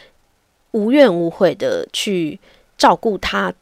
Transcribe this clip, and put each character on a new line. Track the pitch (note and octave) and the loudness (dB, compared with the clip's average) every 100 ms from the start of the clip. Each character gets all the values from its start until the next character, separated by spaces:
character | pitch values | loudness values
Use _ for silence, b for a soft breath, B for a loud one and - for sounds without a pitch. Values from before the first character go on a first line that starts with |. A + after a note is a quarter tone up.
| B B _ _ _ _ _ | B B _ _ _ _ _
无 | A3+ G#3 | -4 2
怨 | C#4+ B3+ | 4 4
无 | E3+ E3+ | 4 -4
悔 | - F3 | 0 0
的 | A#2 B2+ F2+ - | 0 -4 -4 -6
去 | - G#3+ F#3 D#3 F3+ b b b - | -8 -4 -4 -4 -8 b b b 0
照 | C4+ | 2
顾 | F3+ A#3 F#3 | 2 0 -4
他 | - G3 F#3+ - | -4 -4 -6 -6